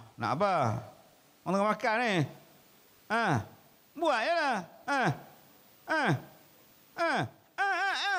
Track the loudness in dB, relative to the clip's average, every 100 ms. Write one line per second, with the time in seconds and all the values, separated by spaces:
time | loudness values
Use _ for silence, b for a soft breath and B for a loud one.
0 | -8 -6 -2 0 2 2 0 -2 -8 -16
1 | -20 -20 -20 _ -2 0 0 0 0 0
2 | 2 2 0 -4 -20 -20 -20 -20 -20 -18
3 | -4 0 2 0 -2 -12 -20 -20 _ -2
4 | 2 2 2 0 0 -2 -6 -10 -4 0
5 | 2 0 -6 -20 -20 -20 -20 -14 -4 0
6 | 2 0 -4 -20 -20 -20 -20 -20 _ -4
7 | 0 0 -2 -8 _ -4 0 0 0 -2
8 | 0